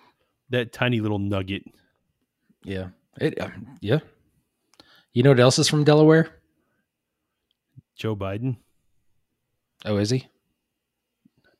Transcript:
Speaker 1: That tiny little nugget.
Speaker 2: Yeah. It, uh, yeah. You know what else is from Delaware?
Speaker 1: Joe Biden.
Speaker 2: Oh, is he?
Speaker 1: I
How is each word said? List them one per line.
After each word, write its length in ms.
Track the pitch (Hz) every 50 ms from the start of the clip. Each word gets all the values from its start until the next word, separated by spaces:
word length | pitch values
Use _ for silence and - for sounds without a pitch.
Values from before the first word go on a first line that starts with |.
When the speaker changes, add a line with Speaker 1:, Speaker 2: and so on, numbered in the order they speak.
| _ _ _ _ _ _ _ _ _ -
Speaker 1:
That 240 | 123 123 120 117 -
tiny 280 | - 123 123 123 113
little 180 | 107 110 104 101
nugget. 440 | 101 101 101 98 95 92 98 90 - - - _ _ _ _ _ _ _ _ _ _ _ _ _ _ _ _ _ -
Speaker 2:
Yeah. 240 | - 98 95 92 92 - _ _ _ _ -
It, 180 | - 156 - -
uh, 100 | - 85 - 98 107 - - - -
yeah. 160 | 101 127 151 - - _ _ _ _ _ _ _ _ _ _ _ _ _ _ _ _ _ _ _ _ -
You 100 | 120 123
know 80 | 143
what 80 | 135 120
else 180 | 123 131 127 160
is 100 | 147 -
from 160 | 151 151 147
Delaware? 560 | 151 147 151 156 156 156 160 160 - - _ _ _ _ _ _ _ _ _ _ _ _ _ _ _ _ _ _ _ _ _ _ _ _ _ _ _ _ - - _ _
Speaker 1:
Joe 220 | - - 110 110
Biden. 400 | 101 98 95 101 110 123 131 120 - _ _ _ _ _ _ _ _ _ _ _ _ _ _ _ _ _ _ _ _ _ _ _ - -
Speaker 2:
Oh, 140 | 107 104 101
is 120 | 104 107
he? 160 | 127 131 - _ _ _ _ _ _ _ _ _ _ _ _ _ _ _ _ _ _ _ _ _ _ _ _
Speaker 1:
I 60 | _ _ _